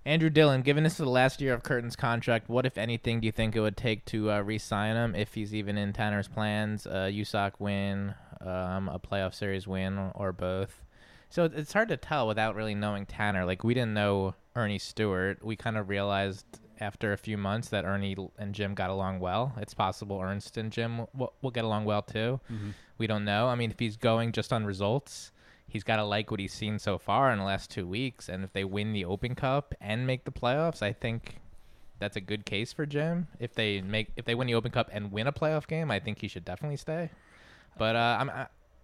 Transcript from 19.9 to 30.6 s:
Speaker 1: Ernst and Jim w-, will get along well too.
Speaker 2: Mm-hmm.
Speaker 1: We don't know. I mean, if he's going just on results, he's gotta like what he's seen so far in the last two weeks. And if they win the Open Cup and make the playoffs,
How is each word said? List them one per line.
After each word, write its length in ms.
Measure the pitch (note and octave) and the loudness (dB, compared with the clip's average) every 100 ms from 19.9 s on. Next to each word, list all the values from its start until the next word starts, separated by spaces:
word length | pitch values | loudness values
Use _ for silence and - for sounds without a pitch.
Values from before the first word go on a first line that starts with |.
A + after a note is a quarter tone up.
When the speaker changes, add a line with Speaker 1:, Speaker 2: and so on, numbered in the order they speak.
| - G#2 F#2+ | 0 -4 -4
Speaker 1:
Ernst 380 | F#2 G2+ - - | -2 -4 -6 -6
and 120 | A2 | -4
Jim 280 | A#2 A#2 A#2 A2+ | -2 -2 -2 -6
w-, 160 | C3+ B2 - | -4 -6 -4
will 100 | C3+ | -4
get 140 | A#2+ | 0
along 220 | A2+ G#2+ G#2+ | 2 2 2
well 160 | G#2 | 0
too. 380 | - A2 A2+ C3 - | 0 0 0 0 -4
Speaker 2:
Mm-hmm. 180 | A2 G2+ G2+ - - | -8 -6 -10 -12 -4
Speaker 1:
We 80 | A2 | 0
don't 180 | G#2+ | 0
know. 240 | G#2 G#2 B2 | 2 2 4
I 60 | |
mean, 160 | A#2+ A#2 | 2 0
if 80 | - | 0
he's 180 | A#2 G#2+ | -2 2
going 360 | A#2+ A2+ A#2 | 4 4 2
just 200 | A2 - | 0 0
on 140 | A#2 G#2 | 0 0
results, 680 | F#2+ G2+ C3 - - - - - - - | 0 2 0 -2 -14 -16 -20 -20 -20 -10
he's 160 | A2 | -6
gotta 220 | A2 A2 | 0 2
like 260 | G#2 G#2 G#2+ | 2 0 0
what 80 | G#2+ | -4
he's 140 | F#2+ | -4
seen 260 | - G#2+ G#2+ | -4 -4 -2
so 180 | - F2+ | 0 -2
far 340 | - A2 C3+ | 2 4 4
in 60 | A2 | 4
the 60 | |
last 260 | G2 F#2+ - | 2 -2 -4
two 180 | - F2 | -6 -4
weeks. 400 | G2+ C3 - - | -2 -4 -6 -8
And 160 | F2+ | -6
if 80 | F#2+ | -4
they 100 | F#2+ | -4
win 300 | G2 G2+ G#2+ | -2 0 0
the 140 | G#2 F2 | 0 -2
Open 280 | G2 B2 | -2 -2
Cup 400 | B2+ C3+ C#3+ - - | -2 0 0 0 -6
and 260 | G#2 A2 B2+ | -4 -2 0
make 180 | B2+ - | -2 -4
the 40 | |
playoffs, 500 | - A#2+ C#3 | -2 2 2